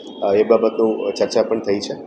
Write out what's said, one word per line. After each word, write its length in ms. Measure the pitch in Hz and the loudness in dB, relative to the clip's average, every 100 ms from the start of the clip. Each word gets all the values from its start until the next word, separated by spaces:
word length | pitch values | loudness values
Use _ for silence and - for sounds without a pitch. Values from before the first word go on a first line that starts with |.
| - - | -16 -4
અ, 120 | 101 | 0
એ 100 | 101 | 2
બાબતનું 680 | 107 113 113 - 110 107 101 | 4 4 2 2 0 0 -2
ચર્ચા 300 | 98 101 117 | -2 0 0
પણ 180 | 110 113 | 0 -2
થઈ 200 | 110 101 | -2 -2
છે. 120 | - - | -4 -10